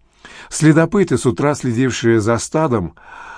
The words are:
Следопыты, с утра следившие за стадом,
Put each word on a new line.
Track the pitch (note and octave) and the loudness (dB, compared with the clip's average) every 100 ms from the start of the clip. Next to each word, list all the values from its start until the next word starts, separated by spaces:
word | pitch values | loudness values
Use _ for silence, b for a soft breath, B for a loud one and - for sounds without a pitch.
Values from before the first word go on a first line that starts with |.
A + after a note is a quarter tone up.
| _ B B B B | _ B B B B
Следопыты, | - D#3 D#3 D#3+ G#3 F3+ B2 | 0 4 4 2 0 0 0
с | C3 | 0
утра | A2+ C#3 C#3+ | 0 -2 -2
следившие | B2+ A2+ C3 A2+ A2+ A2+ | -4 -2 -2 0 2 2
за | G#2 A2+ | 0 -2
стадом, | - D#3+ D#3+ A#2 E2 - B B B | -2 -2 0 -2 -4 -10 B B B